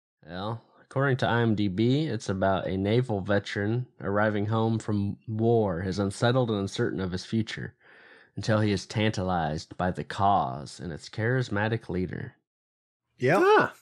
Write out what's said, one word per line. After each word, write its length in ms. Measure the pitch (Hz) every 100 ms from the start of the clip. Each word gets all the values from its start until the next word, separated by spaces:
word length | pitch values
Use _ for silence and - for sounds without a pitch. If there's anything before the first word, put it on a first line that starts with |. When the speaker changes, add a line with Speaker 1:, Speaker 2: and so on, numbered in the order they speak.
| _ _ -
Speaker 1:
Well, 360 | 90 104 117 _ _
according 380 | - 135 139 127
to 100 | 92
I 140 | 117
M 120 | 117
D 140 | 101 104
B, 380 | 90 120 139 156
it's 240 | 107 -
about 360 | 98 98 95 -
a 120 | 95
naval 420 | 98 117 127 101
veteran 680 | 92 101 - 104 101 120 123 -
arriving 460 | 90 101 107 104 104
home 320 | 113 113 113
from 400 | - 104 101 - -
war 560 | 107 113 117 101 85
is 160 | 98 92
unsettled 500 | 98 - 120 131 117
and 120 | 104
uncertain 400 | 98 - 117 67
of 120 | 95
his 140 | 90 -
future 480 | 113 104 - - - _ - - - _ -
until 220 | 107 107
he 100 | 107
is 160 | 98 -
tantalized 880 | 110 107 107 92 87 78 78 - -
by 140 | 90
the 140 | 80
cause 720 | 76 - 98 98 69 65 69 -
and 140 | 82
its 160 | 76 -
charismatic 800 | - 110 131 123 101 110 113 -
leader. 480 | 90 90 50 - - _ _ _ _ _ _ _ -
Speaker 2:
Yeah. 220 | 123 180
Speaker 3:
Huh. 260 | 370 427 - -